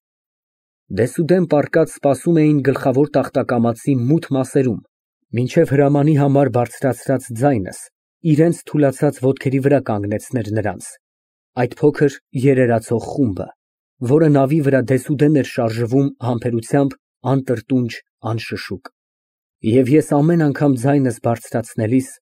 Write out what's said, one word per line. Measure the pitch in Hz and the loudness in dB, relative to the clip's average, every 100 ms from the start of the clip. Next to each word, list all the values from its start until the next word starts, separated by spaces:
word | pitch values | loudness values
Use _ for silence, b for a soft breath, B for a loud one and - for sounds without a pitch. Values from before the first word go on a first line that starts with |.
| _ _ _ _ _ _ _ _ - | _ _ _ _ _ _ _ _ -8
Դեսուդեն | 95 127 - 160 185 165 | -4 -2 -2 0 0 2
պառկած | 151 131 165 156 | 0 0 0 -2
սպասում | - 143 131 170 165 | -2 -2 0 0 2
էին | 151 151 | 4 2
գլխավոր | 131 127 139 127 147 | 0 0 0 0 0
տախտակամածի | 139 123 139 113 123 117 117 - 135 | 0 -2 -2 -2 0 0 -2 -2 -2
մութ | 120 160 - | 0 0 0
մասերում, | 135 127 147 127 95 - _ _ _ _ | -4 -2 0 0 -2 -8 _ _ _ _
մինչև | 110 76 - 160 | -4 -2 2 2
հրամանի | 139 143 143 147 147 | 4 4 4 4 4
համար | 143 139 139 | 4 2 2
բարձրացրած | 117 120 - 139 - - 131 - | 0 -2 -2 -4 -2 -4 -4 -4
ձայնս | 113 143 120 90 - - _ _ _ | -2 0 0 -4 -10 -20 _ _ _
իրենց | 170 151 165 170 | 0 2 2 0
թուլացած | - 151 139 131 147 135 | -4 0 0 0 -2 0
ոտքերի | 131 135 135 135 | -2 -2 -2 -2
վրա | 139 139 | 2 0
կանգնեցներ | - 104 101 104 - 127 101 | 0 -4 -4 -6 -6 -8 -4
նրանց, | 107 104 90 - - _ _ _ _ _ - | -4 -4 -6 -12 -20 _ _ _ _ _ -4
այդ | 123 - | -4 0
փոքր | 151 - 143 - _ | 0 2 0 -2 _
երերացող | 143 135 131 123 113 - 113 | -2 2 4 4 2 -2 -6
խումբը, | - - 127 92 98 - _ _ _ - | -4 -2 -2 -4 -10 -16 _ _ _ -8
որը | 120 147 160 | 0 2 4
նավի | 143 135 160 | 4 2 0
վրա | 135 131 | 2 0
դեսուդեն | 117 131 - 143 147 151 | 2 -2 -2 0 2 2
էր | 123 | 0
շարժվում | - 117 113 117 135 139 - | -2 -2 -2 0 0 0 -2
համբերությամբ | 120 120 123 117 113 143 139 - _ _ | -4 -4 -2 -4 -2 0 0 -4 _ _
անտրտունջ, | 127 135 131 117 - 131 120 - - _ | -2 -2 0 -4 -2 -2 -2 -6 -18 _
անշշուկ։ | 110 113 - 98 - 90 - _ _ _ _ _ _ _ | -8 -8 -8 -10 -10 -12 -14 _ _ _ _ _ _ _
Եվ | 107 123 120 | 0 2 4
ես | 151 147 | 2 2
ամեն | 147 151 170 | 2 2 2
անգամ | 151 135 147 127 | 0 0 0 0
ձայնս | 131 143 127 110 | 0 2 0 -2
բարձրացնելիս | 123 117 - 123 113 - 107 131 131 - | -4 -4 -4 -8 -6 -4 -2 0 -2 -10